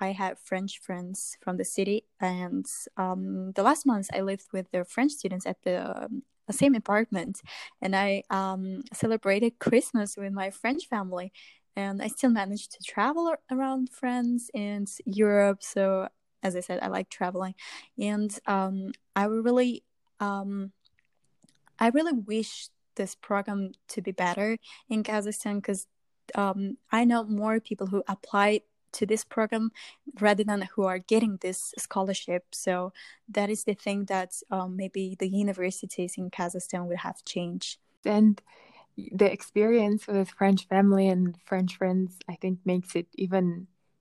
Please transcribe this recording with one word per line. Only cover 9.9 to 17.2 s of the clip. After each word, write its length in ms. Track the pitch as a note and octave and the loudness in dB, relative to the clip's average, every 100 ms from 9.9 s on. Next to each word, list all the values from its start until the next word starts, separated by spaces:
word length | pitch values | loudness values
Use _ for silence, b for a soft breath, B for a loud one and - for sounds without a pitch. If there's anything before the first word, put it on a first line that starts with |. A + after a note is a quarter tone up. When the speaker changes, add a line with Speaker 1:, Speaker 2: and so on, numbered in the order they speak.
| A#3 G3+ - | -2 -2 -6
Speaker 1:
with 160 | G3 | -6
my 180 | G3 F#3+ | -4 -6
French 380 | - A#3 D4+ - | -4 -2 -2 -2
family, 440 | A3 F#3+ F3+ F#3 B B B _ G3 | -4 -4 -6 -8 B B B _ -6
and 260 | G3 G3 | -4 -4
I 60 | G#3+ | -6
still 220 | - B3+ | 0 4
managed 420 | A3+ G3 G#3 - | 4 2 -4 -8
to 100 | - | -16
travel 460 | - - A#3+ E4 E4 | -8 0 2 2 0
ar-, 120 | D#4+ - | -2 -4
around 380 | B3+ C4+ C4+ B3+ | -2 -2 -2 -4
France 600 | - B3+ B3 A#3+ A#3+ - | -4 -2 0 0 -2 -2
and 360 | G#3+ G3+ G#3 G3+ - A#3 | -6 -4 -4 -6 -8 -6
Europe. 560 | G3 G#3+ G3+ G3+ G3 | 2 6 6 6 2
So 460 | - G3+ G3 F#3+ F#3+ _ _ _ | -2 2 2 2 -2 _ _ _
as 140 | G3 F3+ | -4 -4
I 40 | |
said, 200 | F3+ F3+ | -4 -4
I 80 | F#3+ | -2
like 220 | F#3 F#3 | -4 -6
traveling, 440 | - | -4